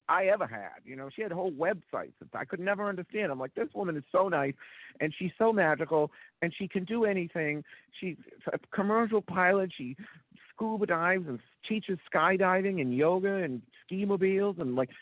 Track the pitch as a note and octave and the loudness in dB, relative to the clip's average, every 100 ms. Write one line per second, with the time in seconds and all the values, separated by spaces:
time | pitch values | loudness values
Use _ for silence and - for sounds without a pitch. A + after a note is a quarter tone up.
0 | - F3 F#3+ G3+ C3+ A2 F#2 - A#2 C3+ | 0 2 4 2 0 -6 -10 -14 -16 -14
1 | C#3 - G#3+ E3+ F#3 C#3 E3 F#3+ - A2+ | -12 -8 -6 -4 -4 -2 -2 -2 -6 -8
2 | D2+ _ - - - F#3 F#3 G3+ G#3 F3+ | -8 _ -14 -10 -8 -4 -2 -2 -2 -6
3 | F3 G#3+ F#3+ C3 C3 - E4 - F#3 D3+ | -6 -4 -4 -4 -6 -6 -6 -4 -4 -4
4 | - F#3 G3 D#3 C#3 - - - - - | 0 0 2 2 0 -4 -16 -20 -20 -4
5 | D#3 - F#3 - A3+ G#3+ D#3+ D3+ D#3 D#3 | -4 -2 -6 2 4 6 4 2 2 2
6 | D3+ - - _ - - F#3+ F#3+ F3+ A#3 | 2 -4 -20 _ -4 -4 -4 -4 -2 0
7 | G#3+ F#3+ E3+ F3 D3+ D3 - - _ - | 2 0 -2 -2 -2 -4 -8 -20 _ -10
8 | F#3+ D3+ - - - - - - G3+ A3 | -8 -8 -16 -10 -6 -6 -4 -2 2 2
9 | A3+ G#3+ - F3 F3+ G3 F#3+ - B2+ C3+ | 4 0 0 4 4 4 0 -6 -10 -10
10 | G#3+ D#3+ _ - - - A3 G#3+ G3+ E3 | -16 -20 _ -20 -20 -6 -4 -2 0 2
11 | E3+ F#3+ D#3+ A#2+ - _ - B2 - F3+ | 2 0 -2 -8 -10 _ -4 -4 -2 -6
12 | - E3 E3 F#3+ F#3 F#3 G3 F#3 C3 B2+ | -2 2 4 4 4 4 2 0 0 4
13 | D#3 F#3 G3 G3 D#3+ B2 - - - F#3+ | 4 4 0 0 -2 -6 -10 -20 -8 -4
14 | G3+ G3 F#3+ F#3+ G3+ E3+ C3+ B2+ B2+ - | 0 2 2 4 0 0 -2 0 -2 -6